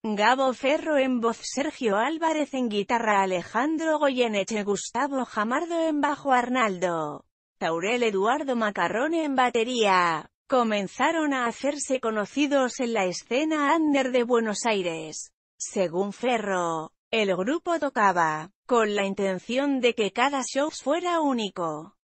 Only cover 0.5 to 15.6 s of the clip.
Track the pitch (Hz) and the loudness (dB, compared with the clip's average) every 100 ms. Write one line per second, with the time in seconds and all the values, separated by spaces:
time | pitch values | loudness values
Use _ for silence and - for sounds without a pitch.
0.5 | 240 269 311 320 294 262 254 233 226 - | 0 0 0 2 2 2 2 0 -2 -6
1.5 | - 294 - 233 196 247 320 330 311 285 | -4 -4 -2 0 2 0 0 0 0 -2
2.5 | 262 247 208 196 240 226 202 190 180 - | -2 -2 -2 0 0 2 2 2 -2 -2
3.5 | 220 294 320 320 302 285 254 233 208 190 | -2 0 0 0 2 2 2 0 0 -2
4.5 | 214 202 196 - 233 277 269 240 - 214 | -4 -2 -4 -4 -4 -2 -2 -4 -2 -2
5.5 | 269 339 339 320 294 285 277 277 247 240 | -2 -2 0 0 0 0 -2 2 2 2
6.5 | 254 220 180 180 165 151 143 _ _ _ | 0 0 0 -2 -2 -4 -8 _ _ _
7.5 | _ 175 165 190 247 233 196 208 285 285 | _ -4 -2 -2 0 0 2 0 0 -2
8.5 | 240 214 202 170 214 302 330 311 269 247 | 0 -2 0 -2 0 0 0 0 2 2
9.5 | 233 226 247 208 185 175 160 - _ _ | 2 0 2 4 4 4 0 -6 _ _
10.5 | 254 226 208 190 - 277 330 302 269 240 | 0 2 0 -4 0 0 2 0 0 -2
11.5 | - 269 294 - 262 233 220 - 269 294 | -2 -4 -4 -4 -2 0 -2 -4 0 2
12.5 | 277 254 - 240 220 185 208 - 247 311 | 2 2 -2 -2 0 -2 -4 -4 -2 0
13.5 | 302 285 330 311 277 254 247 240 240 226 | 0 2 2 4 2 2 0 2 2 2
14.5 | 202 233 208 175 160 156 151 - _ _ | -2 0 0 -2 -6 -10 -12 -16 _ _
15.5 | _ | _